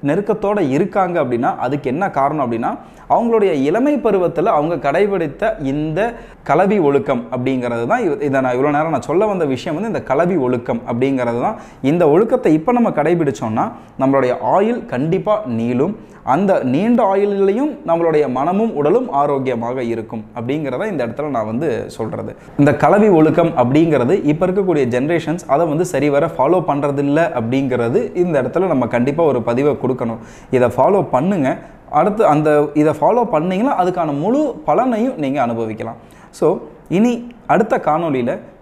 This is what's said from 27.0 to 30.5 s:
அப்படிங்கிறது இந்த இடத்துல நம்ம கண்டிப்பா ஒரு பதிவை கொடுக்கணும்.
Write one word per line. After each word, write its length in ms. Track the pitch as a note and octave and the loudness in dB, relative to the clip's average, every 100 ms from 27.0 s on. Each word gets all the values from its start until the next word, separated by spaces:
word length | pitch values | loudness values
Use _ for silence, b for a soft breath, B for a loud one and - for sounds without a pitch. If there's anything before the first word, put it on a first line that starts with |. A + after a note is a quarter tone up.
| C#3+ D3 E3 B2+ | 0 2 0 -2
அப்படிங்கிறது 600 | A2+ C3+ C#3 B2 A#2 D#3 A#3+ F3 | -2 0 0 0 0 0 -2 -2
இந்த 100 | F3+ D3+ | 0 0
இடத்துல 260 | B2 E3+ F#3+ | 0 0 0
நம்ம 120 | C#3+ A#2 A#2+ | 0 0 0
கண்டிப்பா 280 | B2 D3 E3 | 0 2 2
ஒரு 100 | B2 A2 | 2 0
பதிவை 240 | A#2+ C#3+ C3+ | 0 0 0
கொடுக்கணும். 380 | C3+ B2+ A#2+ A2+ B B B | -2 -2 -4 -8 B B B